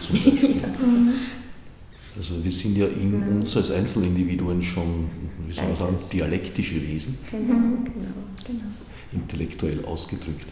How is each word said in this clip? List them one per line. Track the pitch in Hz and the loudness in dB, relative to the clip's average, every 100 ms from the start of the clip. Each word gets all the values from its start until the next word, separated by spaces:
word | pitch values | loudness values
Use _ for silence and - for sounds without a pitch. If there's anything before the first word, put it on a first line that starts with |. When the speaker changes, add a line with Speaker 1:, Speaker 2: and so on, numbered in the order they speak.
Speaker 1:
zum | - 175 | 0 4
Beispiel. | 269 277 277 - | 6 6 4 2
Speaker 2:
<laughs> | |
Ja. | - - 254 | -2 0 4
Speaker 3:
Mhm. | 240 240 262 - - - - - - - - - - | 6 6 4 -2 -10 -12 -14 -16 -16 -18 -16 -14 -8
Speaker 1:
Also | 80 85 | -6 -2
wir | 90 | -2
sind | 87 110 101 | 0 2 4
ja | 98 | 2
in | - 98 101 101 | 2 2 2 4
Speaker 2:
Mhm. | 104 | 2
Speaker 1:
uns | 110 113 | 2 2
als | 95 | 2
Einzelindividuen | 90 98 110 90 90 87 90 87 90 | 2 2 2 2 4 2 2 2 2
schon, | 90 87 85 85 78 - 80 - 78 | 0 0 0 0 -2 -4 -8 -8 -8
wie | |
soll | 78 | -4
man | 95 | -2
Speaker 2:
Beides. | 80 | 0
Speaker 1:
sagen, | 87 92 - | 0 0 0
dialektische | 92 78 90 - - - 80 | 0 2 0 -2 -2 -2 -2
Wesen. | 76 78 - 131 - | -2 -4 -4 -6 -6
Speaker 2:
Genau, | 220 240 | -2 2
Speaker 3:
Mhm. | 233 233 262 | 4 4 2
Speaker 2:
genau. | 262 214 185 196 202 190 - | -2 -6 -8 -8 -10 -12 -8
Speaker 3:
Genau. | 233 208 208 - - - | -6 -6 -10 -14 -14 -8
Speaker 1:
Intellektuell | - - 78 - - 80 76 | -6 -4 -4 -4 -4 -2 -2
ausgedrückt. | - 82 - - - - - | -4 -6 -6 -6 -6 -8 -4